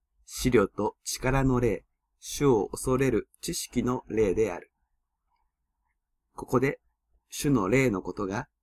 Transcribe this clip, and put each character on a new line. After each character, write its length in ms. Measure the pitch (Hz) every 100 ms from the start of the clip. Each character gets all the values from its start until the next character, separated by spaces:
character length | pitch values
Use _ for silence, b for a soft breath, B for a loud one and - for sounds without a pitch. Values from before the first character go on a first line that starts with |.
| _ _ - -
思 120 | 131
慮 140 | 120 98
と 220 | - 107 -
力 400 | - - 127 135
の 160 | 135 123
霊、 240 | 120 95 - _ _ _
主 280 | - - 143
を 220 | 117 95
恐 280 | - - 127
れ 140 | 135
る 180 | 110 - _
知 120 | -
識 280 | 170 - 127
の 220 | 110 123 -
霊 260 | 107 107
で 180 | 90 110
あ 60 | 85
る。 140 | - _ _ _ _ _ _ _ _ _ _ _ _ _ _ _ _
こ 120 | - -
こ 140 | 127
で 200 | 135 - _ _ _ _ _
主 220 | - 151
の 180 | 135 95
霊 220 | 127 131
の 100 | 95
こ 140 | 90
と 120 | 90 98
が 200 | 101 143 _